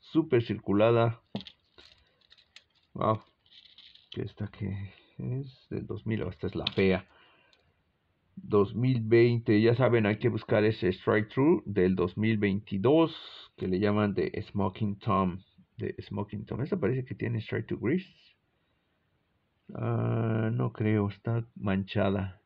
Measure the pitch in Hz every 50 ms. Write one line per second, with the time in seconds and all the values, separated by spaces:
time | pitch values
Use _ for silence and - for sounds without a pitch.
0 | _ - - 156 160 160 - 120 117 - 104 101 - - 98 101 107 113 117 117
1 | 117 117 113 - _ _ _ 202 - - - _ _ _ _ _ - - _ _
2 | _ _ _ _ _ _ - _ _ _ _ - _ _ _ _ _ _ _ -
3 | - 107 113 110 - _ _ _ _ _ _ - - - _ - - - _ -
4 | _ _ - - - 110 - - 107 101 - - 110 95 98 101 98 95 - _
5 | _ _ _ _ 131 127 123 131 143 135 131 _ _ _ - - - 107 - 101
6 | - 113 113 107 - 90 90 - - 92 - 85 76 - - - 98 95 95 92
7 | - _ _ _ _ _ _ _ _ _ _ _ _ _ _ _ _ _ _ _
8 | _ _ _ _ _ _ _ - - - 107 104 101 92 - 101 117 127 131 123
9 | 113 107 113 117 117 120 120 117 113 - 110 104 110 113 120 120 131 123 120 120
10 | 110 101 107 107 - 120 110 107 - - - 110 107 107 110 - - 113 110 -
11 | - - 110 107 104 - - - 135 151 180 - - - 101 101 92 92 95 92
12 | 87 90 - - 104 110 113 107 104 101 95 98 - - - 98 95 120 143 160
13 | 165 160 - - - - - - - - _ - - 95 92 90 104 104 104 104
14 | 107 104 98 92 80 - - - 101 - - 101 95 92 90 - 110 104 101 98
15 | - - 101 98 95 92 87 95 95 _ _ _ - _ _ - 107 98 - -
16 | - - 104 98 101 - - 104 110 - - - 131 151 - 185 151 123 127 131
17 | 127 131 - - 107 107 117 113 110 - - 107 113 - - - 101 104 147 185
18 | 185 - _ _ _ _ _ _ _ _ _ _ _ _ _ _ _ _ _ _
19 | _ _ _ _ _ _ _ _ _ _ _ _ _ _ - - 117 117 117 113
20 | 117 117 117 117 113 113 113 110 110 110 113 120 127 120 - - 113 107 107 107
21 | 101 101 104 - _ - 117 117 117 - _ - - 104 95 95 98 95 - 107
22 | 98 98 98 101 95 95 95 _ _